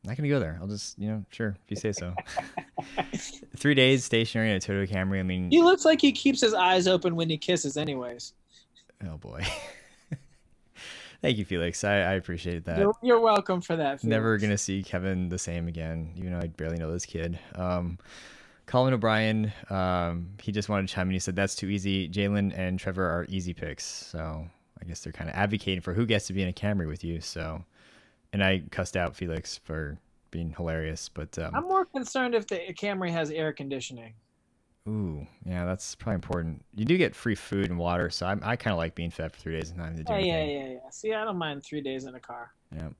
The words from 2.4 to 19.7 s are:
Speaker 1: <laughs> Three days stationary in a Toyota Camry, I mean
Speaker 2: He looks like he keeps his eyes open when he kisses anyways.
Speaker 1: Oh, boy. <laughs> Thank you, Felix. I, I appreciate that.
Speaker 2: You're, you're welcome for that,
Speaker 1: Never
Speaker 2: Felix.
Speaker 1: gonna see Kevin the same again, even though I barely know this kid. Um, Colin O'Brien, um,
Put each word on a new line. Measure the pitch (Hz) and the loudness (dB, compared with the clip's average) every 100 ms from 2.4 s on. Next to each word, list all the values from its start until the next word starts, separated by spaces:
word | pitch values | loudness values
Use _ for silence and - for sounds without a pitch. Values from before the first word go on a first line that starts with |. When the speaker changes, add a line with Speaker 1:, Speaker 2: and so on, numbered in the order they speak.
| - - - - | -6 -10 -10 -10
Speaker 1:
<laughs> | - - - - - - - - | -8 -4 -4 -6 -8 -14 -16 -2
Three | 143 139 | 4 6
days | 127 135 - | 8 6 4
stationary | 117 113 113 110 | 2 2 2 2
in | 98 | 2
a | |
Toyota | - 98 98 | 2 0 0
Camry, | 98 95 98 | 0 0 0
I | |
mean | 92 92 90 | 0 0 4
Speaker 2:
He | 330 | 8
looks | 339 370 | 8 8
like | 320 320 | 6 6
he | 285 | 6
keeps | - 277 262 | 6 2 4
his | 233 | 4
eyes | 214 185 185 180 | 6 6 6 6
open | 185 180 170 | 4 4 0
when | 165 | 0
he | 156 | -2
kisses | - 175 143 139 | 2 0 0 -2
anyways. | 147 135 123 120 - _ _ - _ _ _ _ 95 | -2 -4 -6 -10 -14 _ _ -20 _ _ _ _ -10
Speaker 1:
Oh, | 78 | -10
boy. | - 62 92 | -10 -6 -4
<laughs> | - - - - _ _ 156 - _ _ _ _ - - - - - | -6 -10 -16 -20 _ _ -12 -12 _ _ _ _ -20 -16 -16 -18 -2
Thank | 147 113 | 0 2
you, | 95 | 0
Felix. | 90 85 82 | 0 0 0
I, | 104 101 | 2 4
I | 90 | 4
appreciate | 95 - 85 90 85 82 | 2 0 -6 -4 -4 -2
that. | 82 | 2
Speaker 2:
You're, | 202 214 | 4 4
you're | 247 233 | 6 6
welcome | 226 208 190 180 | 8 4 4 -2
for | 175 165 | 0 0
that, | 147 139 | 0 0
Speaker 1:
Never | 113 110 113 | 2 4 4
Speaker 2:
Felix. | 110 | 4
Speaker 1:
gonna | 104 101 | 4 2
see | - 98 | 2 -2
Kevin | 92 92 95 92 90 | -2 -2 0 0 0
the | 87 | -2
same | - 85 85 | -4 -4 -4
again, | 82 80 82 80 85 | -4 -4 -4 -6 -6
even | 92 | -4
though | 87 | -2
I | 85 | -4
barely | 80 80 82 | -4 -4 -2
know | 80 | -2
this | 85 - | -4 -4
kid. | 82 82 82 - - | -4 -4 -4 -8 -6
Um, | 90 90 87 85 - - - - - _ - | -2 0 -2 -6 -12 -20 -20 -20 -20 _ -2
Colin | 127 131 | 4 4
O'Brien, | 127 110 107 110 110 107 - | 4 4 4 4 4 0 -2
um, | - | -4